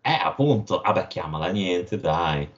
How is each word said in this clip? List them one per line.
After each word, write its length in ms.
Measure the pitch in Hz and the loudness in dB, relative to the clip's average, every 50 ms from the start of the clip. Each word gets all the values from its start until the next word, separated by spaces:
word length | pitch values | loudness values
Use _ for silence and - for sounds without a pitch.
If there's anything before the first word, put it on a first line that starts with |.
Eh, 180 | - 151 156 - 85 | -2 0 0 0 0
appunto, 580 | 80 - - 143 147 123 104 - - 90 - - | -2 0 2 4 4 4 2 2 0 -2 0 0
vabbè, 220 | 104 107 - - | 0 0 0 -2
chiamala 440 | - - - 80 80 80 80 80 90 | -2 -4 -6 -4 -4 -4 -2 -2 -2
niente, 480 | 98 101 95 90 90 87 87 - - 90 | 0 0 0 0 0 0 -2 -2 -4 -2
dai. 500 | 82 78 80 85 85 80 76 71 73 - - | 0 0 0 2 2 0 0 0 -2 -6 -4